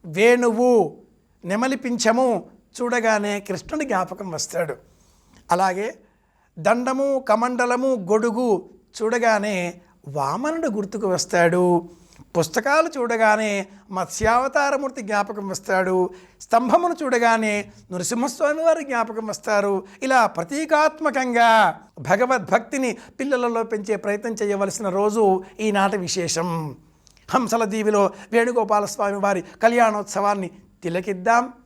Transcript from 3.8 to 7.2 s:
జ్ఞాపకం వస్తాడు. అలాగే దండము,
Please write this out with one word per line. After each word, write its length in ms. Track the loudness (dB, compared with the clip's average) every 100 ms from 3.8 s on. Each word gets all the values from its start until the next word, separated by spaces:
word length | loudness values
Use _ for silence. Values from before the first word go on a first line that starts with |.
| -2
జ్ఞాపకం 460 | -2 -2 -8 -10
వస్తాడు. 440 | -8 -6 -6 -6 -8 _ _ _ _ _ -20 _
అలాగే 360 | 0 2 0 -6 -10 _ _ _ _ _ -4
దండము, 500 | 0 0 0 -2 -2 -2